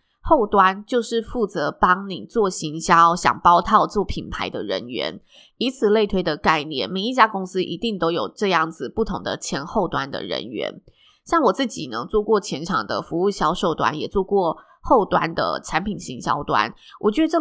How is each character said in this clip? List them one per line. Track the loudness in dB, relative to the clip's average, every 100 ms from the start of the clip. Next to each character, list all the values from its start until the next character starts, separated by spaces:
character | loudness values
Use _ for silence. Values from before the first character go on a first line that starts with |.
| _ _
后 | 2 2 4
端 | 4 2 0 -4
就 | -4
是 | -2 -4
负 | -4 -4
责 | -4 -2 -4
帮 | 4 4 4 -2
你 | -10
做 | -4 0 0
行 | 0 -6 -2
销、 | 4 6 6 4
想 | 2 4
包 | 6 6
套、 | 4 2 2
做 | 0
品 | -2 -4 -6
牌 | -8 -8
的 | -6
人 | -4 -6 -4
员， | -6 -6 -8 _ _ _ -4
以 | -4
此 | 0 2
类 | 4 2
推 | 0
的 | 0 0
概 | 2 0
念。 | 0 -4 -4
每 | -4
一 | 0
家 | 2 2
公 | 2
司 | -4 -4
一 | -4 -4
定 | -4 -2
都 | 0
有 | 0 -4
这 | -2 0
样 | 2 0
子 | -4 -6
不 | -4
同 | -4 -4
的 | -4 -6
前 | -4 -6 -4
后 | -2 -2
端 | -2 -6
的 | -6
人 | -6 -6
员。 | -6 -6 -6 -8 -18 _ _ _ -2
像 | 2
我 | 2
自 | 2 -2
己 | -6 -8
呢， | -8 -2
做 | -2
过 | 2 0
前 | 0 -6
场 | -4 -4 -2
的 | -4
服 | -4 -2
务 | 0
销 | 0 0
售 | 0 -2
端， | 0 -2 -2
也 | -4
做 | -2
过 | 0 0 0 -2 -10 _
后 | 2 4 4
端 | 0 0
的 | -2 -2 -4
产 | -4 -4
品 | -4 -8
行 | -10 -8
销 | -4 -4
端， | 0 0 0 -6 -20 -4
我 | 0
觉 | 2
得 | 2
这 | 2